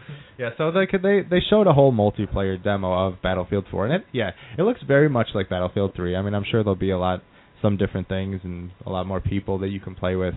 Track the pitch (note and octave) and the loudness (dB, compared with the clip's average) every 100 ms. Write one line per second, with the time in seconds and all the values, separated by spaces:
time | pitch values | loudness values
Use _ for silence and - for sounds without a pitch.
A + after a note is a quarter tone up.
0 | - C#3+ - - A#2+ - D#3 F3 F#3+ F#3+ | -18 -18 -18 -10 -8 -2 0 2 0 0
1 | F#3+ G3+ D3+ F3+ - G#3+ G3 C#3+ C#3 A2+ | 2 2 2 0 4 4 6 6 6 6
2 | G#2 - G2+ G2 F#2+ F#2 G2+ G2 F#2+ F2+ | 2 2 -2 -2 -2 -2 -2 -2 0 0
3 | F#2+ F#2 F2+ F#2 F2+ G2+ F#2 F#2 G#2+ F3+ | 0 -2 -2 -2 -2 -4 -2 -4 -2 -2
4 | - B2+ G2 - - A#2 G3+ B3+ C3+ C#3 | -2 -4 -4 -6 -12 -2 -2 -2 2 4
5 | D3+ B2 G#2+ G#2+ F#2 F2+ F2+ G#2 G2 - | 4 2 0 -2 -2 -2 -2 0 -2 -2
6 | F2 F2+ G2+ G#2 G2 A#2 G#2 F#2 F#2+ F#2 | -2 -2 -2 -2 0 0 2 0 0 0
7 | F#2 F#2 - _ _ _ G#2+ G2 G2 F#2+ | 0 -2 -6 _ _ _ 0 2 0 -2
8 | F2+ F#2+ F#2+ F#2+ F2+ F2 F2+ F#2 - F#2 | -4 -6 -4 -6 -8 -10 -12 -14 -8 -6
9 | F#2 F#2 - G2 - F#2+ G2 G2 F#2 F#2 | -4 -4 -2 -4 -2 -4 -4 -6 -10 -6
10 | F#2 F#2 F#2 | -2 0 -2